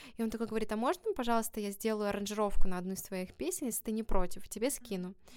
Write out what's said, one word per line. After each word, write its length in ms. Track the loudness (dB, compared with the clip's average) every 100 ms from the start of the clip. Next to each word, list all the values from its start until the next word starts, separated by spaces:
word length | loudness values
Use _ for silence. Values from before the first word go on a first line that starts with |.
| -14 -6
И 40 |
он 80 | -4
такой 160 | -4 -4
говорит: 260 | -2 -2
«А 40 | -2
можно, 360 | -2 -2 -4 -2
пожалуйста, 440 | 0 0 -2 -6
я 100 | -6
сделаю 360 | -4 -2 -2 -2
аранжировку 600 | -2 -4 -2 4 8 8
на 100 | 6
одну 140 | -2
из 100 | -8
твоих 320 | -8 -8 -8
песен, 320 | -6 -6 -4 -4
если 180 | -4
ты 80 | -4
не 100 | -4
против, 440 | 4 4 4 -2 -8
тебе 220 | -4 -4
скину?» 440 | -4 -8 -8 -8 -12 -20